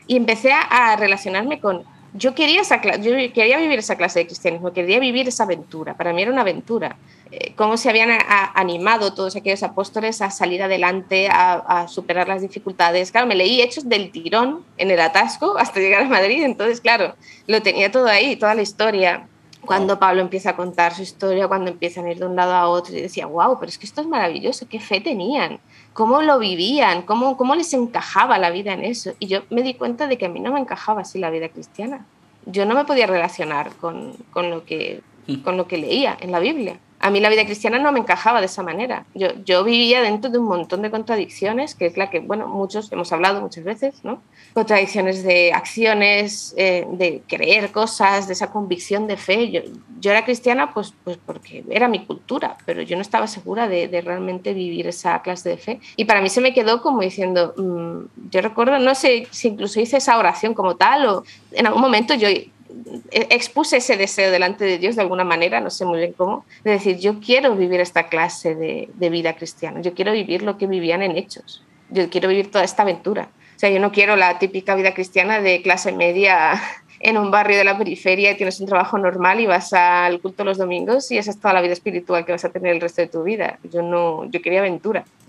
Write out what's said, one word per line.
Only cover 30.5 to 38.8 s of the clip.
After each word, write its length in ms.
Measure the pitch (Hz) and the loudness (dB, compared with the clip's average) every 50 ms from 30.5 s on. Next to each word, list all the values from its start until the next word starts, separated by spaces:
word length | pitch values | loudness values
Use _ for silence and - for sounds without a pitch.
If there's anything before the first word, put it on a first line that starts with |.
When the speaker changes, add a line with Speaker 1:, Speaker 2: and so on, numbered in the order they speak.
Speaker 1:
me 80 | 269 285 | -2 -4
encajaba 400 | 262 240 190 - - - 214 208 185 | -4 -4 -8 -10 -4 -4 -4 -4 -4
así 140 | - - 190 | -8 -8 -6
la 120 | 180 160 | -4 -4
vida 180 | 160 160 165 160 | -4 -4 -6 -8
cristiana. 580 | - 160 160 - _ - 208 247 285 262 208 _ _ _ _ _ _ _ - | -10 -14 -20 -18 _ -12 -10 -10 -10 -12 -14 _ _ _ _ _ _ _ -16
Yo 200 | - 185 202 202 | -8 -4 -2 0
no 100 | 208 240 | 2 2
me 80 | 277 294 | 0 2
podía 240 | 285 285 254 226 196 | 2 2 2 2 2
relacionar 640 | 190 175 165 - - - 160 151 151 143 147 - - - | 2 0 0 -2 -4 -6 -6 -4 -4 -6 -6 -8 -10 -10
con, 320 | - 170 165 - - 131 127 - - _ | -10 -10 -10 -10 -14 -14 -16 -18 -18 _
con 180 | - 180 175 175 | -6 -4 -4 -4
lo 160 | 170 165 160 | -4 -8 -8
que, 340 | - 160 156 - - - - - _ _ _ - - | -10 -8 -8 -8 -8 -10 -12 -16 _ _ _ -10 -8
Speaker 2:
Mm. 80 | 139 135 - | -8 -6 -4
Speaker 1:
con 120 | 185 185 | -4 -2
lo 100 | 185 175 180 | -2 -4 -4
que 80 | 185 165 | -4 -6
leía 400 | 151 131 180 247 277 226 - - | -4 -2 0 0 0 0 -2 -4
en 140 | - 180 180 | -8 -4 -2
la 60 | 170 | 0
Biblia. 380 | 180 254 320 302 214 180 180 - _ _ _ - | 0 0 -2 -2 -6 -8 -8 -12 _ _ _ -2
A 100 | - 202 | 0 2
mí 100 | 202 196 | 2 4
la 80 | 208 214 | 4 6
vida 160 | 214 220 214 | 6 4 2
cristiana 340 | 208 208 208 - 214 226 254 | 0 -2 -4 -2 -2 0 2
no 120 | 285 294 285 | 2 2 2
me 60 | 240 | 2
encajaba 400 | 220 - 180 - - 220 240 233 | 2 0 0 2 2 2 2 2
de 40 | 190 185 | 2 0
esa 160 | - 202 185 | -4 -6 -8
manera. 420 | 170 160 190 | -6 -6 -6